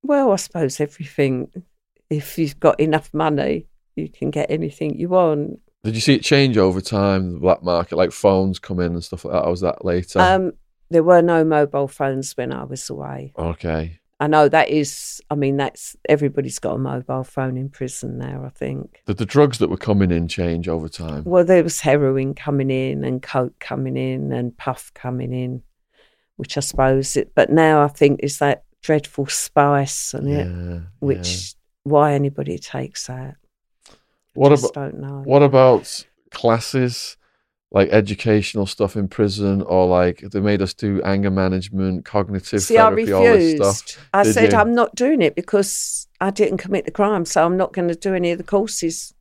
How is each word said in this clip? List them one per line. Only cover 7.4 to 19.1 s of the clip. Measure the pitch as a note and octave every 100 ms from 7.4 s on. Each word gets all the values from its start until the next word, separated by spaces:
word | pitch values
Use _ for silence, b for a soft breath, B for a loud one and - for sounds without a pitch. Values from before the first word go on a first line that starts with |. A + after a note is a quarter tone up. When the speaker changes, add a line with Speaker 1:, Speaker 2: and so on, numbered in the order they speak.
| F2 F2
Speaker 2:
market, | F2 F2 E2+ E2
like | F2+
phones | - G2+ F#2+ F#2+ F2+
come | - F2+
in | F2
and | E2+
stuff | E2+ F2 -
like |
that? | F2 D2+
Or |
was | F2
that | F2+ - F#2
later? | F2 F#2 -
Speaker 1:
Um, | F#3 F#3+ F#3 - _ _ _
there | E3
were | E3 F3+
no | E3+ E3
mobile | D#3+ D3+ D3 C#3+ C#3
phones | - C3+ C3+ C3+ -
when | B2+
I | C3
was | C3 C3+ -
away. | C3+ C#3 - - -
Speaker 2:
Okay. | E2 E2+ F2 D#2+ D#2+ E2 _ _
Speaker 1:
I | D3
know | D#3 D3
that | D#3+ C#3
is, | D3+ C#3+ - - - _
I | D3
mean, | C#3 C#3
that's, | C#3 - - - -
everybody's | C#3+ C#3+ C3+ C3+ -
got | - -
a |
mobile | C3+ B2+ B2+ C3 C3
phone | - C3 B2+
in | C3+
prison | - C3 - B2 B2+
now, | B2+ C3+ C3+
I |
think. | - C3 C3+ - _
Speaker 2:
Did | -